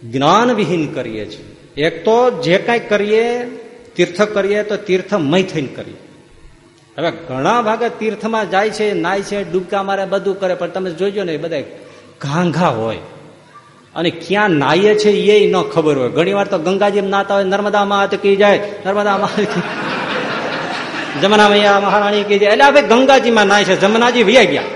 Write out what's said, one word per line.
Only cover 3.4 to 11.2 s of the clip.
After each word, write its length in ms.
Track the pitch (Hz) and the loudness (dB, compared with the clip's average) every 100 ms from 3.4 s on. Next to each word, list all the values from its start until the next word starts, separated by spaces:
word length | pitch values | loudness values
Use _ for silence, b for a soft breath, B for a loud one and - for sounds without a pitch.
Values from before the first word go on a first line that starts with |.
| 247 - - - - - | -8 -14 -18 -20 -20 -2
તીર્થ 260 | 175 175 | -2 0
કરીએ 400 | 208 208 196 208 | -2 0 -2 -2
તો 140 | 208 202 | -2 -6
તીર્થમય 680 | 196 185 180 208 143 175 | -2 -4 -2 -2 0 0
થઈને 260 | 190 160 127 | 0 -4 -8
કરીએ. 280 | - 98 98 - - - - - - _ _ _ - | -10 -16 -16 -20 -20 -20 -20 -20 -20 _ _ _ -6
હવે 120 | 165 | -6
ઘણા 520 | - - 127 151 240 | -6 -10 -4 0 0
ભાગે 260 | 220 220 233 | 0 -2 -4
તીર્થમાં 640 | - 214 208 220 226 202 | -4 -2 -2 -2 -4 -2
જાય 200 | 185 220 | 0 0
છે, 220 | 208 214 | -2 -2
નાય 300 | 196 165 196 | -2 -2 -4
છે, 300 | 196 202 190 | -4 -6 -4
ડૂબકા 300 | 175 180 202 | -4 -2 -4
મારે, 220 | 196 196 | -2 -4
બધું 360 | 190 196 196 190 | -2 -2 -2 -4
કરે, 140 | 190 | -2
પણ 160 | 175 175 | -2 -4
તમે 200 | 185 185 | -4 -6
જોઈજો 340 | 160 196 196 | -4 -4 -4